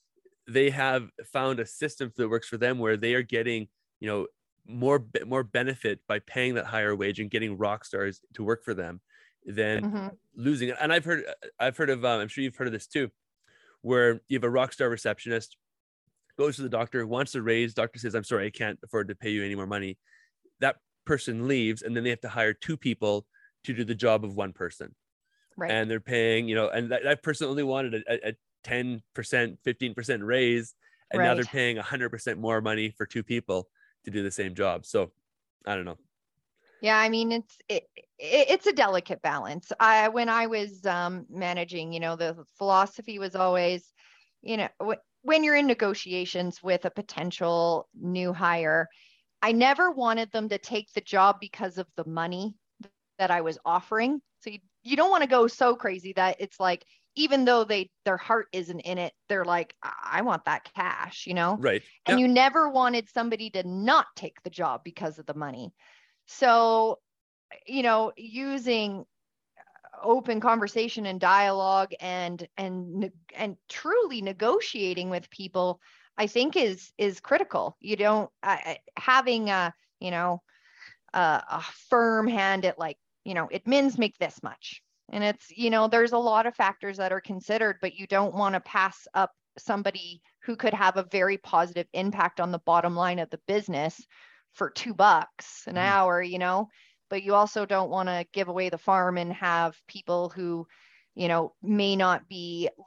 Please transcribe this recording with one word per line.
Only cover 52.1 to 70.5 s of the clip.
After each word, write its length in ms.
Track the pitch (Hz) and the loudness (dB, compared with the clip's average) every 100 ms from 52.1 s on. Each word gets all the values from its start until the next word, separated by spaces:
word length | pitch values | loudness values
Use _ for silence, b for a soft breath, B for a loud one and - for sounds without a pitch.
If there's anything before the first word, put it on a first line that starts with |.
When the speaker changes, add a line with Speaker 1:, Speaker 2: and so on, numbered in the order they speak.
| 165 165 180 208 - _ - 202 _ _ - | -6 -4 -6 -8 -10 _ -20 -20 _ _ -4
Speaker 2:
that 120 | 185 | 0
I 100 | 175 | 0
was 180 | 160 160 | 0 -4
offering. 560 | - 175 - 214 247 294 - _ | -2 -2 0 -2 0 -2 -6 _
So 100 | 226 | -16
you, 80 | 208 _ _ | -16 _ _
you 140 | 233 277 | 2 4
don't 140 | 359 | 6
wanna 160 | 370 277 | 6 6
go 200 | 254 233 | 6 6
so 300 | - 247 240 | 6 4 4
crazy 360 | 208 185 185 | 0 -6 -4
that 220 | 190 180 - | 0 2 2
it's 200 | 196 - | -6 -2
like, 240 | 185 175 _ b b - | 0 0 _ b b -2
even 300 | 302 277 247 | 2 4 6
though 180 | 240 | 6
they, 260 | 220 208 190 _ | 4 0 -2 _
their 120 | 202 185 | -2 -2
heart 300 | - 226 202 | 2 0 0
isn't 280 | 185 170 175 | -6 -6 -8
in 180 | 175 180 | -6 -6
it, 140 | 175 - - | -6 -8 -4
they're 160 | 196 | -2
like, 300 | 175 175 - - | 2 0 -2 -8
"I, 100 | - - 92 160 | -12 -10 -4 -2
I 40 | |
want 220 | 233 175 - | 0 0 -2
that 220 | 151 - | -4 -4
cash," 520 | - 180 - - - - | -6 -4 -4 -8 -10 -6
you 60 | |
know? 240 | 180 170 214 | 0 0 2
Speaker 1:
Right. 220 | 127 101 - b - | 2 0 -2 b 2
Speaker 2:
And 120 | 196 | 4
Speaker 1:
Yep. 20 | |
Speaker 2:
you 80 | 254 | 6
never 400 | 247 269 302 302 | 6 6 6 4
wanted 400 | 262 247 240 214 | 4 2 0 -2
somebody 400 | 233 233 220 220 | -4 -2 -4 -4
to 120 | 190 | -6
not 440 | 180 185 220 - - - | -4 -2 4 4 2 -4
take 260 | 170 - | -14 -12
the 80 | 175 | -12
job 320 | 165 160 120 | -4 -2 -4
because 340 | 170 170 160 156 | -8 -8 -8 -8
of 60 | |
the 100 | 147 | -10
money. 380 | 147 147 123 113 - b b b b _ | -8 -8 -10 -14 -18 b b b b _
So, 720 | - 254 233 226 226 220 - _ _ _ _ _ - - | 2 6 8 6 4 2 0 _ _ _ _ _ -20 -6
you 160 | 269 | 0
know, 300 | 240 220 220 - | 4 4 2 -4
using 880 | 226 226 277 277 240 226 208 196 - _ _ _ _ _ _ _ - - | -14 -8 -6 -4 0 0 -2 -6 -12 _ _ _ _ _ _ _ -20 -4
open 380 | 220 254 247 220 | 2 2 2 0
conversation 640 | 233 | 2